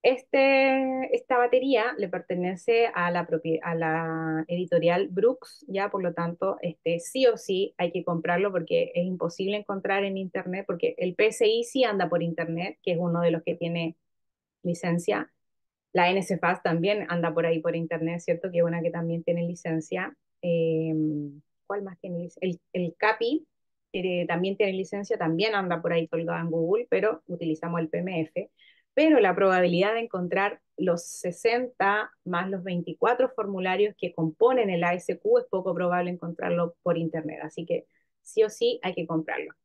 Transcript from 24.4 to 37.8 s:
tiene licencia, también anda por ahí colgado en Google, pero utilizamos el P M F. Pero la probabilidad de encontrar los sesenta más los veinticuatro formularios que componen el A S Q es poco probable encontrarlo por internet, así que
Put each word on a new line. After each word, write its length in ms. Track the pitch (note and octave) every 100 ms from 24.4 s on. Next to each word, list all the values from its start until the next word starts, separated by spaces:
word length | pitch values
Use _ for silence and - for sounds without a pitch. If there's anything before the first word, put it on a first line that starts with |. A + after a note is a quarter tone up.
| F#3+ G3
tiene 160 | G3+
licencia, 460 | F#3+ F#3+ G3+ G3+ A3
también 360 | E3 E3 G#3+
anda 260 | G3+ F#3 E3+
por 100 | E3+
ahí 160 | E3+ D#3+
colgado 320 | E3 E3+ E3+
en 100 | E3+
Google, 360 | E3 E3 G#3+ A#3+
pero 320 | F#3+ G#3 D#4+ -
utilizamos 540 | F3 E3 D#3 E3+ E3+
el 80 | D#3+
P 100 | E3+
M 220 | F#3 F3
F. 280 | D#3 - - _ _ _ _
Pero 260 | - D#4 C#4+
la 140 | G#3+
probabilidad 600 | G3 G3 F#3 F3 E3+ G3
de 60 | A3+
encontrar 600 | A#3 F#3 F3+ F#3+ G3+ - _ -
los 280 | F#3 E3+
sesenta 1040 | - - F3+ F3 A3+ A#3+ B3+ - G3 G#3 A3 _
más 260 | F3 F3 F#3+
los 120 | G3
veinticuatro 680 | F#3 F3 E3+ D#3+ G#3+ B3 B3+
formularios 640 | - G3+ F#3+ F#3 F#3 G#3 -
que 140 | E3+
componen 580 | - D#3+ - A#3 B3+ G#3
el 140 | F3
A 100 | F3
S 240 | F3+ - F3
Q 200 | G#3+ A#3+
es 60 | E3
poco 280 | F#3+ F#3
probable 360 | F3 F3+ F3+ F3+
encontrarlo 680 | F3+ E3+ E3+ F3+ F3 E3+ -
por 160 | F3 E3
internet, 420 | D#3+ D#3+ D#3 D3+
así 220 | D#3 -
que 220 | E3+ E3+